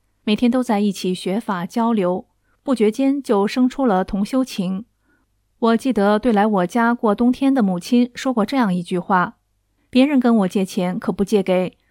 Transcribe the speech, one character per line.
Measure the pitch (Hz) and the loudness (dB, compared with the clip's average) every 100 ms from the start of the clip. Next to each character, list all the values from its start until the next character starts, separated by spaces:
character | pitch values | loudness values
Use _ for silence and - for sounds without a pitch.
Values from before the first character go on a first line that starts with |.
| _ _ - | _ _ -4
每 | 214 | 0
天 | 247 | 2
都 | 254 | 0
在 | 247 202 | 0 0
一 | 208 | 0
起 | 185 185 | -2 -4
学 | 185 185 196 | -4 -4 -4
法 | - 185 180 | -4 -6 -6
交 | 240 233 | -2 -2
流， | 220 180 180 - _ _ _ | 0 0 -2 -8 _ _ _
不 | - 254 | -4 0
觉 | 214 | 2
间 | 220 269 277 | 2 0 0
就 | 254 208 202 | 0 0 0
生 | - 254 | 0 0
出 | - 262 | 0 0
了 | 185 | 0
同 | 190 190 208 | 0 -4 -2
修 | 262 | -2
情。 | 262 - 185 190 233 _ _ _ _ _ _ - | -4 -4 -4 -6 -10 _ _ _ _ _ _ -4
我 | 226 226 | 0 0
记 | 269 | 0
得 | 214 202 214 | 0 2 2
对 | 247 | 2
来 | 208 214 | 2 2
我 | 202 180 | 0 0
家 | 240 233 | 0 0
过 | 240 220 208 | 0 0 2
冬 | 240 | 0
天 | 247 269 | 2 0
的 | 269 | 2
母 | 202 175 | 0 -2
亲 | - 240 247 | 0 0 0
说 | - 262 | -2 -4
过 | 240 196 | -2 0
这 | 269 | 0
样 | 220 | 0
一 | 180 | -2
句 | 170 180 | -2 -4
话 | - 190 175 - _ _ _ _ _ | 0 0 0 -6 _ _ _ _ _
：“别 | 247 277 | 2 4
人 | 277 | 4
跟 | 240 226 | 2 2
我 | 185 | 2
借 | 208 | 0
钱 | 190 - 180 185 | -2 -2 -4 -4
可 | - | -4
不 | 185 | -4
借 | 202 208 | 0 0
给， | 190 180 185 - _ | 2 0 0 -6 _